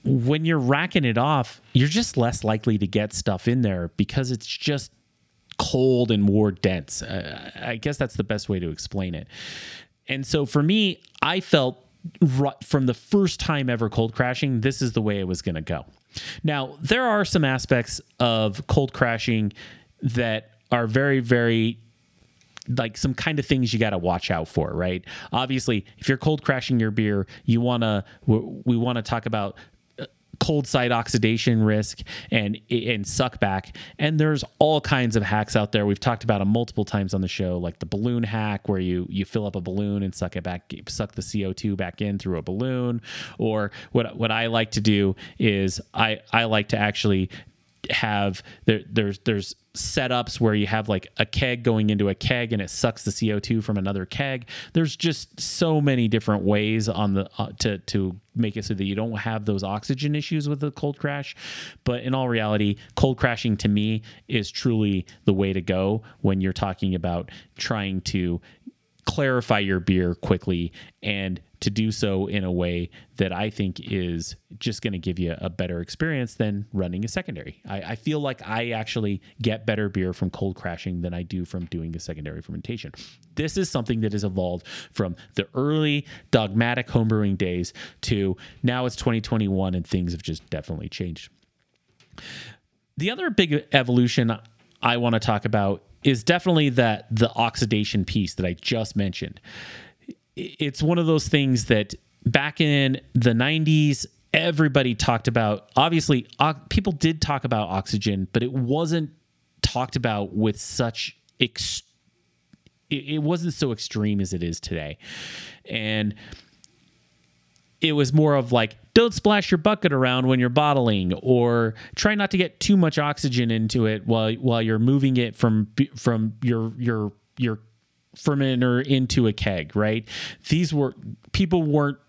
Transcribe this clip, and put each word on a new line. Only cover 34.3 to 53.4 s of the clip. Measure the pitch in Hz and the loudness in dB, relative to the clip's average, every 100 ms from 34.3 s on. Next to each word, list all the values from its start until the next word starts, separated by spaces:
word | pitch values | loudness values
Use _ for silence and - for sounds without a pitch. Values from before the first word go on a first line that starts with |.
| 147 - _ | 2 -4 _
all | 151 151 | 4 4
kinds | - 135 120 | 2 2 2
of | 110 | 0
hacks | 98 107 104 | 2 0 2
out | 110 104 | 0 2
there. | 110 | 2
We've | 104 101 | 2 0
talked | - 113 | 0 -2
about | 113 101 | 0 0
'em | 98 | 2
multiple | 110 117 - | 0 0 -4
times | 101 104 95 | -2 -2 0
on | 98 | -2
the | 92 | -2
show, | - 92 90 | -2 -4 -2
like | 87 - | -6 -8
the | |
balloon | 82 101 120 120 | -6 -2 -2 -2
hack, | 110 110 107 101 - | -2 -4 -4 -4 -2
where | 95 | -2
you, | 92 90 90 | 0 -2 -4
you | 98 | -6
fill | 98 113 | -4 -4
up | 104 | -4
a | 95 | -6
balloon | 90 95 101 101 | -6 -4 -2 -2
and | 98 | -4
suck | - 87 | -4 -6
it | 92 | -6
back, | 87 87 _ - - | -8 -10 _ -16 -10
suck | - 104 | -8 -6
the | - | -8
C | - 104 | -6 -4
O | 95 | -4
two | 95 107 95 | -4 -4 -4
back | 90 - | -6 -4
in | 104 101 | -4 -4
through | 95 85 | -4 -4
a | |
balloon. | 78 98 127 127 123 120 - - - - | -4 -4 -4 -2 -2 -4 -8 -14 -14 -4
Or | 110 107 101 - - | -2 0 -4 -8 -2
what, | 120 113 - | -2 -2 -4
what | 113 | -2
I | 110 117 | 0 0
like | 113 113 | 0 0
to | - | 2
do | 107 104 98 95 - - | 4 4 4 0 -12 0
is | 110 98 95 - - | 2 2 0 -2 -8
I, | - 110 107 - | 0 0 0 0
I | 113 | 0
like | 117 110 104 | 4 0 0
to | 110 | 0
actually | 104 - 107 95 92 - - _ _ _ - | 0 2 2 4 0 -6 -20 _ _ _ -6
have, | - 110 104 101 92 - - | -2 0 0 0 -4 -14 -2
there, | - 107 - | 0 0 0
there's, | 110 101 98 | 0 0 -2
there's | - 104 95 - _ | -2 -2 -4 -14 _
setups | - - - 127 123 120 - | -8 -4 -2 -2 -2 -4 0
where | 113 | 2
you | 107 101 | 2 0
have, | 110 107 | -2 0
like, | 95 - - | -2 -4 -2
a | |
keg | 113 - 127 123 | -2 2 0 0
going | 120 110 107 | 2 2 2
into | 101 101 | 2 2
a | |
keg | 98 - 123 117 | 0 -2 -2 -2
and | 110 | -4
it | 90 | -4
sucks | - 120 110 | -4 -4 -4
the | - | -6
C | - 110 | -2 -2
O | |
two | 104 | -2